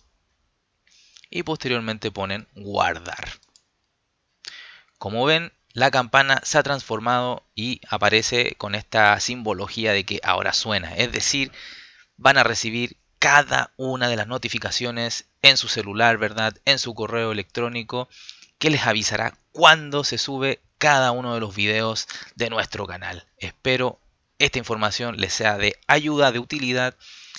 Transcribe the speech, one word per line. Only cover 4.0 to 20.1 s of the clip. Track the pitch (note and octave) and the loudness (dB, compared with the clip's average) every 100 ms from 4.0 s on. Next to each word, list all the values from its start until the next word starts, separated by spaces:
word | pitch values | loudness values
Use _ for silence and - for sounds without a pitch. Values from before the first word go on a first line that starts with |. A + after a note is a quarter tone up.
| _ _ _ _ - - - - _ _ | _ _ _ _ -20 -20 -20 -20 _ _
Como | G2+ A2 | -6 -2
ven, | C3+ D#3+ E3+ - _ | 2 0 -2 -14 _
la | A2+ C3+ | 2 4
campana | C3 A#2+ C3+ C#3 C3+ | 4 4 4 4 2
se | - D#3 | 2 2
ha | |
transformado | C#3+ C#3 - A2 A#2 B2 B2 A#2+ - | 2 -2 -4 -4 0 0 0 -6 -10
y | - A#2 B2 - | -8 -8 -8 -6
aparece | G#2+ G#2 A2 A2 B2 B2 - | 0 4 4 2 0 0 -4
con | G#2 | -6
esta | G#2 - A2+ G#2 G2+ | -8 -2 4 6 6
simbología | - B2 G#2+ F#2 G2 - A2 | 0 -4 -4 -4 -6 -2 0
de | G2+ | 0
que | F#2+ G2+ | 0 -4
ahora | F2 F#2 G2 | 0 0 0
suena. | - A2+ G#2 E2+ E2 | -2 -2 -4 -2 -2
Es | A#2+ | -2
decir, | A2 - C#3 C3+ - - - - _ _ _ | -2 -2 -2 -4 -8 -20 -20 -20 _ _ _
van | B2+ C#3 | 4 4
a | |
recibir | A2+ A#2 A#2 A#2 A#2+ - _ _ | 4 0 -4 -4 -6 -8 _ _
cada | D3 C#3+ C3+ C3 A#2+ - | 4 6 6 0 -2 -6
una | C3 B2+ B2 | -6 -2 0
de | A#2 | 0
las | G#2+ | -4
notificaciones | B2+ A#2+ A#2+ - - B2 A#2 A#2 - - _ | -6 -4 -6 -4 -4 -4 -4 -6 -6 -12 _
en | C#3 C3 | 4 4
su | A#2+ | 0
celular, | - G2+ G2+ A#2 A2+ | -4 -4 2 4 4
¿verdad? | G#2+ G#2+ A2 G#2+ | 0 -2 -4 -2
En | - C3+ | 0 0
su | B2 | -2
correo | A2 G#2+ A#2 A2+ | -6 -4 -2 -2
electrónico, | G#2 F#2+ - A#2+ A#2+ A2 B2 B2+ - - - - _ | -4 -6 -6 -4 -6 -8 -8 -10 -14 -20 -20 -20 _
que | D#3 | 0
les | C#3+ A#2 | 2 2
avisará | A2 G2+ G#2+ A2+ - _ | 0 0 -2 -4 -6 _
cuando | - E3 D#3+ D3 C#3+ | 6 6 6 2 -4
se | C#3 | -2